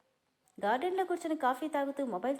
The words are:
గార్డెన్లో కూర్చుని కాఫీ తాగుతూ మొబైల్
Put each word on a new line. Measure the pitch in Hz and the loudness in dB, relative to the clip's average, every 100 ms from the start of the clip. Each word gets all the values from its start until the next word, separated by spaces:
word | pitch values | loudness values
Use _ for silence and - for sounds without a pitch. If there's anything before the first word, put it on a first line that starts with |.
| _ _ _ _ _ - | _ _ _ _ _ -4
గార్డెన్లో | 202 254 370 381 | 0 2 2 0
కూర్చుని | 359 349 330 311 | 0 0 -2 0
కాఫీ | 254 269 311 | 2 2 0
తాగుతూ | 294 277 277 | 0 0 -2
మొబైల్ | 254 180 254 277 | -2 -2 -2 -2